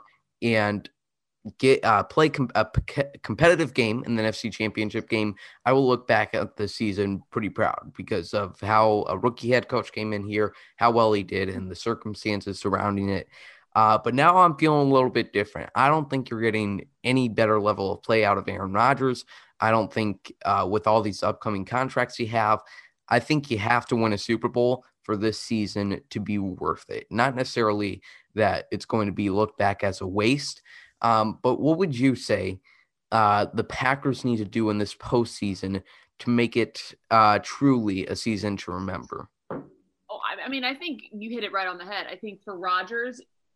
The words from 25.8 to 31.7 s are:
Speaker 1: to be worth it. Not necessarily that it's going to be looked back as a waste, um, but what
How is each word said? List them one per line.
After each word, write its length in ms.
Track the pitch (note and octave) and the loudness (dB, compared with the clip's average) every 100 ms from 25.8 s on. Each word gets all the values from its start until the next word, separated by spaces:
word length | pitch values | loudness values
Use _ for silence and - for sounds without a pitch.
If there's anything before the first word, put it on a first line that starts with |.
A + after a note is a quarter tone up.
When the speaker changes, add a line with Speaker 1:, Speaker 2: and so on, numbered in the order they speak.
| G2+ F#2+ - | -4 -4 -8
Speaker 1:
to 100 | A2 | -8
be 180 | G2 G#2 | -4 -4
worth 460 | G2 F2 D#2+ - - | -4 -4 -4 -4 -8
it. 160 | G#1+ - | -12 -4
Not 240 | G#2 C3 | 0 0
necessarily 680 | B2 B2+ A#2+ A2 G#2 G2+ F#2 - - _ | -2 -4 0 0 0 -4 -6 -14 -20 _
that 320 | G#2 G2+ F2+ - | 0 2 0 -4
it's 140 | E2+ | -8
going 220 | - A2+ G2+ | -4 -2 -2
to 60 | |
be 180 | F2+ G2+ | -2 0
looked 280 | F#2+ G#2+ - | 0 0 0
back 240 | G2 G2 | -2 0
as 180 | G2 F#2+ | -4 -4
a 60 | F#2+ | -6
waste, 560 | G2 A2+ C#3+ - - - - - - | 0 0 0 -4 -14 -20 -20 -20 -2
um, 380 | A#2 A2 G#2+ - | 2 2 2 0
but 160 | B2+ B2 | 0 2
what 200 | C3+ | 2